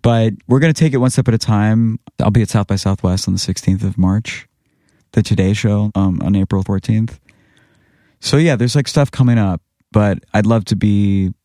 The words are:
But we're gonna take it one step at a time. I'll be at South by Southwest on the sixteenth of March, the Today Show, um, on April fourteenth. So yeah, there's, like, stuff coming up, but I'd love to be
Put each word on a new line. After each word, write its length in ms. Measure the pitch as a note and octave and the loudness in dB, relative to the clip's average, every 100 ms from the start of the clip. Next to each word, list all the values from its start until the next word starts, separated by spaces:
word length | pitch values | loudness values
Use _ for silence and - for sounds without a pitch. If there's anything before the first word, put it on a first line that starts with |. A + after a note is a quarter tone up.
But 320 | A#2+ A2+ A2+ G2+ - | 2 2 0 -4 0
we're 100 | B2+ | 2
gonna 160 | D#3+ | 2
take 180 | D#3 D#3+ | 2 0
it 60 | C3 | 2
one 120 | B2+ | 0
step 180 | - B2 | 0 0
at 60 | |
a 40 | A2+ | 0
time. 600 | - G#2 G#2+ A2 A2+ A2+ - - | 0 0 2 2 0 -2 -12 -4
I'll 120 | G#2+ | 0
be 120 | G#2+ | 2
at 80 | G#2 | 0
South 160 | G#2+ G2+ | -2 -2
by 100 | G2 | -2
Southwest 500 | G2 F#2+ F#2 F#2 - | -2 -2 -2 -2 -2
on 60 | |
the 80 | F#2 | -4
sixteenth 440 | - F#2 - G2 | -4 -4 -2 -2
of 120 | G2+ F#2 | -2 0
March, 520 | F#2 G2+ - - - _ _ _ _ _ _ | 0 0 -4 -14 -18 _ _ _ _ _ _
the 100 | - | -4
Today 320 | G2+ G2+ F#2+ | 0 0 0
Show, 380 | G#2 A2+ G#2 G#2 | 0 0 0 -2
um, 260 | G2 G2 F2+ | 0 0 0
on 120 | E2+ G2 | 0 0
April 260 | G2 G2 | 0 -2
fourteenth. 560 | F#2+ G2 - A2 A2 - _ _ _ _ _ _ _ _ _ _ | -2 -4 -2 -2 -2 -8 _ _ _ _ _ _ _ _ _ _
So 160 | - C#3 | -2 2
yeah, 200 | E3 A#2+ | 2 2
there's, 180 | B2 D3 | 0 0
like, 120 | - | 0
stuff 220 | D3+ C#3 | 0 0
coming 280 | - B2 A#2 | 2 2 2
up, 240 | G2+ E2+ _ _ _ | 0 -4 _ _ _
but 260 | G#2+ G#2 F#2+ _ | 0 0 -2 _
I'd 120 | G#2 G#2 | 0 2
love 180 | A2+ F#2 | 0 0
to 100 | G2+ | 0
be 560 | G#2 G2+ G2+ G2 F#2 - | 2 2 2 0 -2 -4